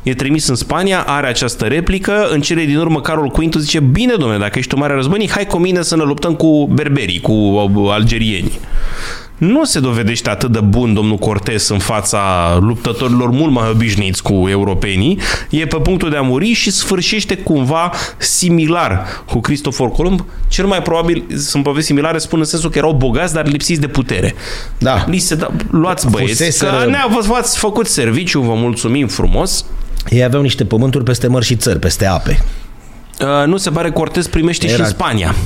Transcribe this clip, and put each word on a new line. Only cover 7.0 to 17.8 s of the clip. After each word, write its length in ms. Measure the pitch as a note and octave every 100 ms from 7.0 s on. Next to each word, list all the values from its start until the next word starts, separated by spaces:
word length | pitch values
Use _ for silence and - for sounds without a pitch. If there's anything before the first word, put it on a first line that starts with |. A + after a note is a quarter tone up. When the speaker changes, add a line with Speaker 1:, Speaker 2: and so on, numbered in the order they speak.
| G2+ F2+
Speaker 1:
cu, 100 | -
uh, 600 | A2 G#2 G2+ G2+ G2+ G2+
algerienii.” 680 | G#2 A2 A2+ A2+ G2 - - - - - - - - - -
Nu 260 | E3 C4 D#4
se 140 | -
dovedește 500 | B2+ A#2 G#2+ A#2 -
atât 220 | G#2 C3
de 80 | A2+
bun 340 | G#2 G#2+ A#2+
domnul 240 | G#2 G#2+ G#2+
Cortés 500 | G#2+ G2+ - A2 -
în 80 | G#2
fața 420 | F#2+ A2 G2+ G#2+ G2 F#2 E2+ F2
luptătorilor 680 | G2+ A#2 B2 A2 B2+ B2 B2
mult 220 | B2+ D#3+
mai 180 | B2+ A2
obișnuiți 540 | A2 A2+ G2 G2 F#2+
cu 220 | - G2+ F#2
europenii. 680 | G2 G2 F#2 G#2+ F#2+ A2 F#3+ - - -
E 160 | D3+ D#3+
pe 100 | D#3+
punctul 340 | D3+ F#3 F3
de 60 | D3
a 60 |
muri 300 | C3 B2+ G3+
și 180 | A#3 -
sfârșește 640 | G3 - F#3+ F3 A3 G3+ F#3+
cumva 540 | - D#3 B2+ D#3+